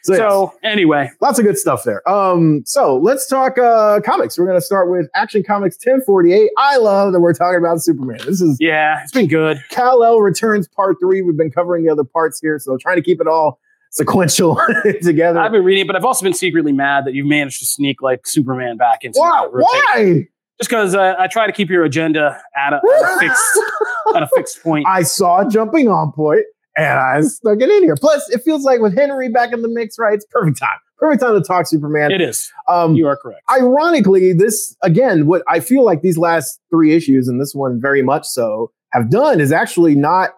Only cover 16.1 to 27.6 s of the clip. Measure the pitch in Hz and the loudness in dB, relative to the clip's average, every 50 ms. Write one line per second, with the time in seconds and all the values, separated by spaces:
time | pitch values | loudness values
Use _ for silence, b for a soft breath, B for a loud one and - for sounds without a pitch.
16.1 | 254 - 185 190 175 - 190 180 151 165 151 151 139 135 139 139 143 139 135 135 | -2 0 -2 -4 -4 -2 -4 -2 -2 -2 0 0 -2 -2 0 0 -2 -2 -2 -4
17.1 | 127 139 143 143 147 147 143 135 - - - - - - 143 139 135 _ 135 131 | -6 -4 -2 -2 0 -2 -2 -4 -8 -10 -8 -8 -6 -4 -4 -4 -4 _ -2 -4
18.1 | 131 127 _ - - 160 135 127 131 127 127 120 120 110 123 117 113 - - 120 | -4 -4 _ -6 -4 -4 -2 -2 -4 -6 -6 -8 -4 -2 0 0 0 -2 -6 -4
19.1 | 107 269 311 349 330 - - - 240 254 - 453 494 539 571 480 - 240 214 190 | -2 0 0 2 2 0 -2 -2 -2 0 0 2 2 2 0 0 0 2 2 2
20.1 | 170 143 - _ _ _ _ _ _ _ 233 - 240 226 208 190 175 202 190 185 | 2 0 -2 _ _ _ _ _ _ _ -6 -4 -2 -2 0 0 0 2 2 0
21.1 | 190 175 185 185 - 233 220 202 190 - 202 160 185 180 165 151 131 160 160 160 | 2 0 -4 -2 0 -2 -2 -2 -2 -4 -4 0 0 0 0 0 0 -2 -2 0
22.1 | 156 156 151 143 143 - - - _ 139 139 143 147 139 - 440 539 640 - 719 | 0 0 0 0 -2 -4 -18 -12 _ -4 -2 -2 -2 0 2 2 2 4 2 0
23.1 | 740 - - - 1077 - 440 453 - 392 - - - 622 427 - - 698 320 - | 0 0 0 0 0 -2 -2 0 -2 -2 -2 -2 -4 -6 -6 -6 -6 -6 -4 -2
24.1 | 440 339 151 - 262 247 - - - - _ 165 156 151 143 180 190 190 170 - | -2 -2 0 0 -2 -2 -2 -4 -14 -10 _ -4 -2 0 0 0 0 0 0 -2
25.1 | - - 202 175 175 185 202 269 208 220 220 214 - 330 277 226 185 160 160 151 | -4 -2 0 0 2 2 0 0 0 -2 -2 0 0 2 2 2 2 0 -2 -4
26.1 | - 151 156 151 156 220 214 - _ _ _ _ _ 151 156 143 131 135 131 131 | -4 -2 0 2 2 0 0 -2 _ _ _ _ _ -4 -2 0 0 0 0 0
27.1 | 131 147 156 143 - - - 220 208 214 | 0 0 0 -2 -4 -4 -2 -2 0 2